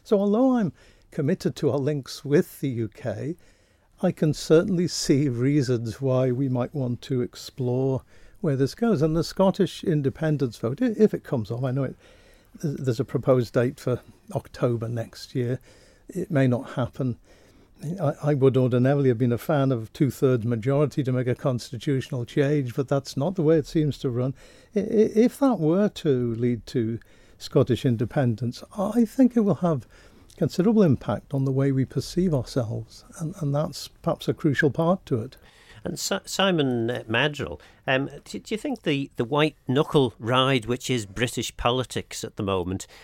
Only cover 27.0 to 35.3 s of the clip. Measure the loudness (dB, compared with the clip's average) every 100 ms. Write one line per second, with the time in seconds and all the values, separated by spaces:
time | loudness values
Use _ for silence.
27 | -10 -20 -20 -18 0 2 4 2 2 0
28 | 0 2 0 0 -4 -6 -10 -6 0 2
29 | 2 4 4 4 0 2 0 -2 -6 -20
30 | -20 -20 -20 -4 -2 2 4 6 6 4
31 | 0 -4 -4 -4 0 0 0 0 -2 -4
32 | -4 -2 0 0 -2 -4 -4 -6 -10 -18
33 | -20 -10 -10 -4 -2 -2 -4 -8 -16 -8
34 | -6 -4 -4 -2 0 2 2 2 0 0
35 | -2 -4 -4